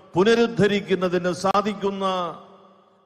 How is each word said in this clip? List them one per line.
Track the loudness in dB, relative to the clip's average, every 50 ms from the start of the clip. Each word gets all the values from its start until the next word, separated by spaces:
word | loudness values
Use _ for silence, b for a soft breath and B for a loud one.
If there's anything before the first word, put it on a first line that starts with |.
| -18 -6 0
പുനരുദ്ധരിക്കുന്നതിന് | 2 4 4 4 4 2 2 2 2 2 2 2 0 -2 -2 -2 0 0 0 -2 -2 -2 -2
സാധിക്കുന്ന | -4 -2 -2 0 0 0 0 -2 -4 -4 -4 -4 -4 -2 -4 -2 -2 -2 -4 -6 -8 -12 -16 -20 -20 -20 -20 -20 _ _ _ _ _ _ _